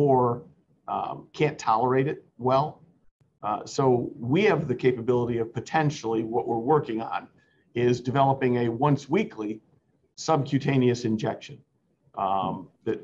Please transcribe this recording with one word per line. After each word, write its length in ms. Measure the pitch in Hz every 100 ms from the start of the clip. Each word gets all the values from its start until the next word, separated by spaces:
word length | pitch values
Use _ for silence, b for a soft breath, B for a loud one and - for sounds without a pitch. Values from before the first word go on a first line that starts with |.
or, 160 | 143 127 120 120 - _ _ _ -
um, 220 | 101 92 69 - -
can't 180 | 147 - -
tolerate 360 | 113 127 131 143
it 60 | 151 - - 123
well. 200 | 135 156 - _ _ _ _ _ _ 104
Uh, 140 | 104 - -
so 80 | 135 123 151 - 117
we 80 | 160 208
have 100 | 160 -
the 60 | 120 127
capability 520 | 123 113 123 117 117
of 40 | 113 120
potentially, 640 | - 160 147 - 113 113 110
what 100 | 120 113
we're 180 | 113 120
working 260 | 151 147 110 -
on 80 | 87 - _ b b b
is 200 | 120 120 123 131
developing 420 | 135 135 135 127 120
a 20 | 120 113 147
once 160 | 135 - 185
weekly 340 | 214 107 104 107 _ _ _ _ _ -
subcutaneous 840 | - 156 - 131 - 135 123 120 113
injection, 460 | 110 113 110 - - _ _ _ _ _ - 98
um, 280 | 98 92 92 - _ -
that 120 | -